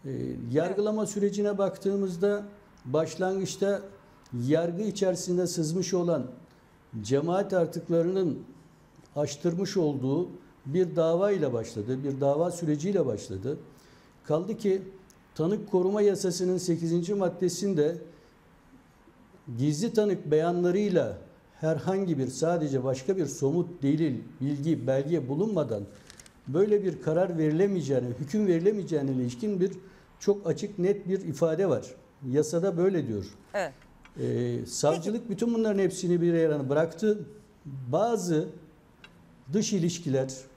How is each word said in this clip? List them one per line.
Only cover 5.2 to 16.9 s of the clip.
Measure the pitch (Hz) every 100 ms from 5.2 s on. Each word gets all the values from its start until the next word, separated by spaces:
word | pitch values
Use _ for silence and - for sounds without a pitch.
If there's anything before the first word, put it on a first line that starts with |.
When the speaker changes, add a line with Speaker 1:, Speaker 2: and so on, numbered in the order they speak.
| 175 180 180
Speaker 1:
sızmış | 175 156 180 180
olan | 185 170 156 120 - - - _ - _ 113
cemaat | 101 135 160 180 196
artıklarının | 185 165 170 - 170 170 190 180 - - - - _ - - - 147
açtırmış | 147 - 175 175 196 190
olduğu | 151 135 127 147 180 - - - 135
bir | 165 180 156
dava | 165 170 202
ile | 196 147
başladı, | 120 110 110 101 131
bir | 143 135
dava | 139 143 175
süreciyle | 175 165 151 170 196 139
başladı. | 104 - 95 113 151 - - - - - -
Kaldı | - 156 190 220
ki | 208 190 190 - - - _ -
tanık | 160 214 -
koruma | 185 185 208
yasasının | 208 190 185 175 185 180
sekizinci | 175 165 165